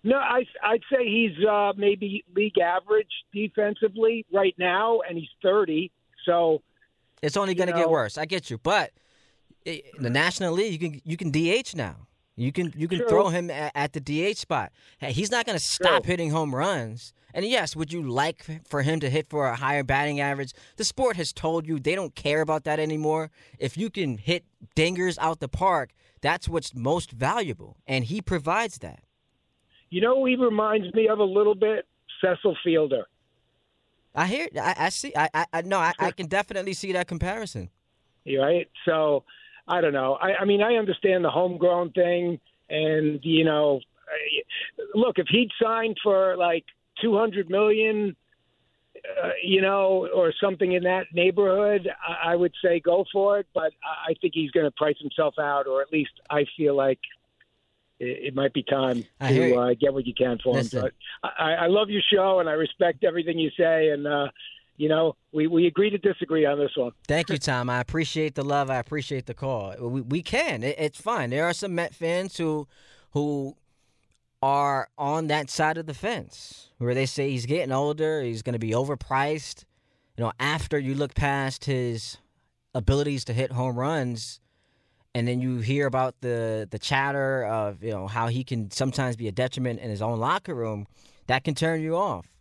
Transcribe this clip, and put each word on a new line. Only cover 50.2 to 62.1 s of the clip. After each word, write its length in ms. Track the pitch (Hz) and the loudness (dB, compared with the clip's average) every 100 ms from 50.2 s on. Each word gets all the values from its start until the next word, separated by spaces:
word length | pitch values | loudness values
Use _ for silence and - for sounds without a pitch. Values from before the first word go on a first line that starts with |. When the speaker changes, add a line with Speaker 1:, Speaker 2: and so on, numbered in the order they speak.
| 170 - | 2 2
Speaker 1:
something 320 | 202 185 190 | 0 2 2
in 100 | 180 | 2
that 220 | 175 185 180 | 2 0 -2
neighborhood, 760 | 170 180 180 196 190 208 202 180 - 165 | 2 2 4 2 4 4 2 -2 -8 -8
I, 260 | 170 165 | -4 0
I 20 | 175 | 2
would 180 | 175 - | 2 2
say 160 | 185 170 | 2 2
go 260 | 175 175 185 | 2 2 2
for 280 | 202 196 202 | 2 2 2
it, 80 | 196 | 0
but 200 | 180 160 _ | -2 -2 _
I, 280 | 175 160 160 | -10 -8 -4
I 20 | 165 | -2
think 140 | 175 160 | -2 -2
he's 160 | 151 | 0
gonna 200 | 170 151 | 2 0
price 260 | - 151 147 | 0 0 0
himself 340 | 151 - 156 147 | -6 -2 -2 0
out, 280 | 147 143 135 | 0 0 0
or 140 | 131 | -2
at 100 | 139 | 0
least 200 | 160 139 _ _ | -2 -2 _ _
I 160 | 147 147 - | -2 -2 0
feel 200 | 147 139 | 2 2
like 240 | 135 131 - - _ _ _ _ _ _ _ _ | 2 0 -4 -16 _ _ _ _ _ _ _ _
it, 260 | 123 131 135 | -8 -6 -6
it 80 | 131 | -2
might 180 | 139 | 0
be 100 | 139 | 0
time 420 | 123 135 131 123 113 _ | 0 0 2 0 -4 _
Speaker 2:
I 120 | 135 | 2
hear 120 | 131 | 4
Speaker 1:
to, 60 | 127 | 6
Speaker 2:
you. 100 | 123 | 4
Speaker 1:
uh, 140 | 123 117 | 4 4
get 140 | 143 | 2
what 120 | 135 123 | 2 -4
you 80 | |
can 260 | 120 127 117 | 0 0 2
for 120 | 127 127 | 2 2
him. 80 | |
Speaker 2:
Listen. 180 | 117 127 | 0 -2
Speaker 1:
But 120 | 131 - - - | -4 -6 -18 -8
I, 280 | - - 160 | -8 -2 0
I, 20 | |
I 140 | 165 170 | 2 2
love 220 | 202 214 | 2 2
your 120 | 208 - | 0 4